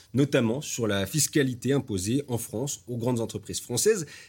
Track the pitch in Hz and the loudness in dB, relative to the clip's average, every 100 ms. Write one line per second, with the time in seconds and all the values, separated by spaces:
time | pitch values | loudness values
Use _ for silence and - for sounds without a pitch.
0 | - 120 139 139 113 127 - - 113 98 | -4 0 4 4 2 0 -4 -2 0 0
1 | 98 156 - 156 135 123 120 139 - 101 | 0 0 2 2 2 0 2 0 2 -2
2 | 95 131 - 120 - 107 143 - - 120 | 0 -2 -2 -6 -4 -6 -6 -8 -8 -2
3 | 117 123 110 104 - 95 - 120 202 220 | 0 0 -2 -6 -8 -8 -4 2 4 2
4 | 151 - | -2 -12